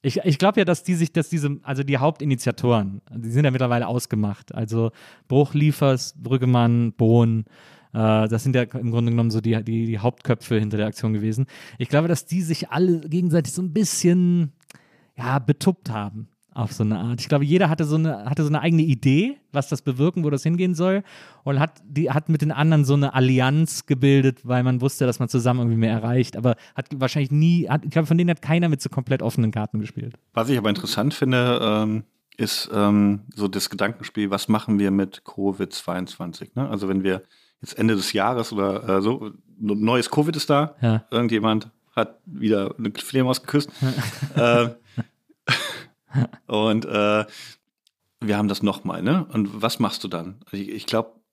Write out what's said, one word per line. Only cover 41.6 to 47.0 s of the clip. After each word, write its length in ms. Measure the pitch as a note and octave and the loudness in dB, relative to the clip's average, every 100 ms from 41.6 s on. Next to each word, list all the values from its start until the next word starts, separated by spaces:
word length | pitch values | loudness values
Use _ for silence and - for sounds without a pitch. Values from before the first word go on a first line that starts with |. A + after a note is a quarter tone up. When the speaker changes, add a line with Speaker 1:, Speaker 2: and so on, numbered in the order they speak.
| A2+ _ _ - | -2 _ _ -4
Speaker 2:
hat 220 | A2 - - | -4 -4 -18
wieder 480 | - G#2+ G#2+ G2 - | -4 0 0 0 -6
eine 140 | A2 | -8
Fledermaus 500 | - - C3+ B2+ B2+ | -8 -4 0 0 -2
geküsst. 300 | - D3 C#3+ - C3 B2+ | -2 -2 -2 -4 -4 -4
Speaker 1:
<laughs> 320 | A#2 - C#3 - | -8 -8 -6 0
Speaker 2:
Äh, 320 | A#2+ A#2+ A#2+ A#2+ _ - - _ _ _ - - - - - _ _ C3+ A#2+ - _ | 4 4 2 -4 _ -12 -12 _ _ _ -4 -4 -4 -12 -18 _ _ -2 -2 -4 _
und, 380 | G#2+ A2 A2 | 0 2 0
äh, 400 | - G#2 | 0 0